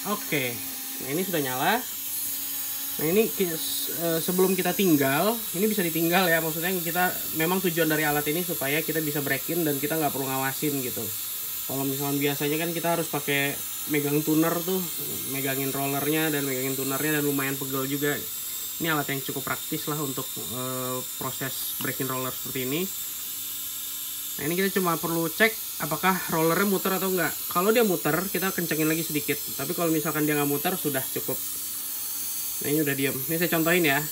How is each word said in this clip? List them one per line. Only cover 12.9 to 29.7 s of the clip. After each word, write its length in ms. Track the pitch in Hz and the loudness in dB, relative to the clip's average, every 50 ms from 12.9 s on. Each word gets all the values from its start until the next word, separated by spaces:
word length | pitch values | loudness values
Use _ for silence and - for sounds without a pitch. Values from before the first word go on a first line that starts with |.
| 170 170 | 2 2
harus 80 | 165 - | 0 -2
pakai 480 | - 147 - - 143 143 139 139 143 - - - - - - - | -2 -4 -2 0 0 2 2 0 -2 -4 -6 -8 -8 -8 -4 0
megang 300 | 151 147 143 143 143 151 | 0 2 2 4 2 2
tuner 300 | 151 156 156 156 160 165 165 170 | 2 4 4 4 4 4 2 0
tuh, 220 | 165 175 190 185 180 160 - - 147 - - 113 113 123 | 0 0 0 0 0 -2 -6 -6 -6 -6 -6 -6 -6 -4
megangin 400 | 131 139 135 139 135 135 139 135 | -4 -2 -2 -2 0 0 -2 -2
rollernya 580 | 131 135 139 139 139 139 139 143 156 156 160 160 | 0 0 0 0 0 0 0 2 2 2 2 2
dan 140 | 147 143 139 | 0 0 0
megangin 320 | 139 131 127 131 135 135 | 0 -2 -2 -2 -2 -2
tunernya, 420 | 135 135 135 139 135 143 156 156 147 | -2 -2 -2 -2 0 0 2 2 2
dan 60 | 147 | 2
lumayan 320 | 143 139 139 135 135 139 | 2 2 2 0 0 -2
pegel 320 | 135 143 135 135 135 131 135 | -2 -4 -4 -2 -2 -2 -2
juga. 240 | 143 143 143 147 143 - - - - - - - - - - - - - 156 | -2 0 0 0 0 0 -4 -6 -8 -6 -6 -6 -6 -6 -6 -6 -6 -2 0
Ini 80 | 160 | 2
alat 160 | 160 151 139 - | 2 2 0 0
yang 160 | 139 139 131 | -2 -4 -4
cukup 240 | - 131 139 131 - | -4 -4 -4 -2 -4
praktis 400 | 131 - - - - 156 - - | -4 -4 -4 -4 -4 -4 -2 -2
lah 100 | 147 151 156 | -2 -2 -2
untuk, 240 | 131 131 139 127 - - | -2 -4 -4 -6 -6 -6
eh, 640 | - 113 - 107 127 127 131 131 127 127 127 127 127 120 - - - | -8 -6 -6 -4 -4 -4 -4 -4 -4 -4 -4 -4 -4 -6 -8 -8 -6
proses 640 | 139 131 123 - 143 135 - - - - - - | -6 -6 -4 -4 -6 -4 -4 -4 -6 -6 -4 -4
break-in 320 | - 139 127 - 139 131 | -4 -4 -2 -2 -2 -2
roller 240 | 131 127 131 127 127 | -2 -2 -2 -4 -4
seperti 320 | - - 117 - 135 127 127 | -6 -8 -6 -4 -2 -2 0
ini. 160 | 139 160 185 196 - - - - - - - - - - - - - - - - - - - - - - - - - - - - - | 0 0 -2 -2 -4 -6 -6 -8 -8 -8 -8 -8 -8 -8 -8 -8 -8 -8 -8 -8 -8 -8 -8 -8 -8 -8 -8 -8 -8 -8 -8 -8 -6
Nah, 160 | - 143 147 | -4 -2 -2
ini 80 | 170 180 | 0 2
kita 240 | 190 196 190 208 | 2 2 2 2
cuma 160 | 185 175 165 156 | 2 2 0 0
perlu 320 | - 165 170 170 165 165 | 0 -2 0 0 0 0
cek 240 | 160 - 214 220 220 - - - - - - | 2 4 4 4 4 0 -8 -8 -6 -6 -2
apakah 320 | 151 160 156 - 185 185 180 - - 170 | -2 -2 2 4 2 2 2 0 0 2
rollernya 320 | 165 160 165 165 175 202 | 4 4 6 6 6 4
muter 240 | 208 190 175 - 196 190 190 | 4 4 2 2 2 0 2
atau 80 | 190 | 0
enggak. 240 | 190 185 185 165 143 - - - - - | 0 2 2 0 0 -2 -4 -6 -2 0
Kalau 160 | 175 185 208 | 2 4 6
dia 160 | 220 247 233 | 6 6 6
muter, 320 | 214 175 156 - 151 151 165 190 190 - | 6 4 2 2 2 2 2 0 0 -2
kita 160 | 180 175 190 | 0 0 0
kencengin 400 | 190 - 175 165 170 151 156 156 | 0 0 0 0 2 2 4 2
lagi 160 | 160 160 160 | 2 2 0
sedikit. 320 | - 156 147 143 - 143 - | 0 -2 -2 0 0 -2 -2
Tapi 400 | - - - - 156 - | -2 -8 -6 -6 -4 -4